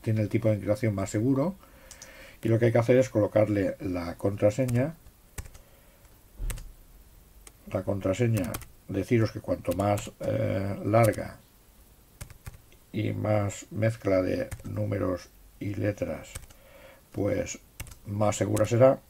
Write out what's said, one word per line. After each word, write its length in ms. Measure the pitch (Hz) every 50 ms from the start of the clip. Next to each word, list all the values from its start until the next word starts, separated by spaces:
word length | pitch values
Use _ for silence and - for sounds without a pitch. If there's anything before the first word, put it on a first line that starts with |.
Tiene 180 | - 120 107 110
el 80 | 107 104
tipo 200 | - 110 - 110
de 60 | 107
encriptación 380 | 101 98 101 104 - - 110 101
más 140 | 95 98 -
seguro 460 | - 104 113 131 139 135 135 185 190 - - - - - - - - - - - - - - - - -
y 60 | - 113
lo 100 | 113 113
que 80 | 120
hay 60 | 117
que 60 | 117 120
hacer 200 | 117 - 123 127
es 100 | 127 -
colocarle 680 | - 107 101 95 - 107 107 107 104 101 95 87 - -
la 360 | - 98 90 87 85 85 80
contraseña. 800 | - - 101 101 104 101 104 - - 131 127 120 120 131 160 165 - - - _ _ _ _ _ - - - - - - - - _ - - _ _ - - - - - - - - - - - - - - - - - - - - - - - - - - _ - - - _ _ - -
La 140 | - 98 95
contraseña, 680 | 101 101 98 95 98 113 - 120 117 113 104 87 - - - - - - - - -
deciros 440 | 95 98 95 - 127 113 110 104
que 80 | - -
cuanto 320 | - - 90 90 - -
más, 380 | 85 90 98 104 104 101 - - - -
eh, 580 | 110 107 107 110 110 104 101 98 98 101 98 98 -
larga 540 | 98 104 113 117 - - - - - - - - _ _ _ _ - _ - - _ - _ _ _ _ _ - - - - _ - - - - - - - _ _
y 200 | - 110 107 110
más 540 | 104 101 104 104 107 104 101 101 - - - -
mezcla 500 | - 104 107 113 113 - - 98 95 92
de 300 | 92 90 92 - - - - - -
números 680 | 101 98 104 107 104 104 98 98 95 90 - - - - - - - - -
y 160 | 104 104 101
letras, 520 | 98 104 104 101 - - 80 78 73 - - - - - - - - - - - - - - - - _ _
pues 480 | - - 101 104 101 - - - - - - - _ - - - - - -
más 320 | 104 101 104 107 104 -
segura 300 | - 101 101 107 104 107
será. 340 | 107 120 113 127 131 135 - -